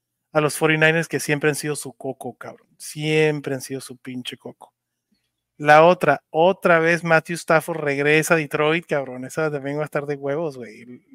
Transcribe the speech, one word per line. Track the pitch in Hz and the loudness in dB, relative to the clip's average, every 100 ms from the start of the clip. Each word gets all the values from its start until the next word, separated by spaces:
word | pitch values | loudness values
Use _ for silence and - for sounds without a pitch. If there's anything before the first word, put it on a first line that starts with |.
| _ _ _ | _ _ _
a | 156 | -2
los | 151 - | -2 0
forty-niners, | 156 156 156 165 160 | 0 2 2 2 -2
que | 143 | -4
siempre | - 143 151 | -4 -2 -2
han | 143 | -2
sido | 151 143 | -6 -8
su | 135 | -10
coco, | - 135 123 127 - | -12 -12 -10 -14 -16
cabrón. | 120 - _ _ | -18 -20 _ _
Siempre | - 151 151 156 156 147 139 131 | -16 -6 0 2 2 0 -6 -8
han | |
sido | - 135 | -8 -12
su | - 123 | -12 -16
pinche | - 127 120 127 | -12 -12 -12 -14
coco. | - - - _ _ _ _ _ _ _ _ - | -16 -20 -20 _ _ _ _ _ _ _ _ -2
La | 147 151 | 6 8
otra, | 170 175 151 139 - | 8 6 2 0 -2
otra | 156 175 190 185 165 | 0 2 2 2 4
vez | 165 170 | 2 0
Matthew | 170 160 - | 2 2 2
Stafford | 165 - 160 160 160 | -6 0 0 0 -4
regresa | 147 139 147 156 151 | -4 0 2 2 2
a | 165 | 0
Detroit, | 143 151 151 165 - | 0 -2 0 -2 -2
cabrón. | 147 131 127 | -4 -4 -10
Esa | 127 - 156 | -10 -4 -4
también | 147 135 147 | -4 -6 -6
va | |
a | 147 | -6
estar | 156 143 | -6 -6
de | |
huevos, | 139 139 147 165 131 | -6 -4 -4 -6 -8
güey. | 110 110 | -14 -18
El, | 120 123 _ | -20 -20 _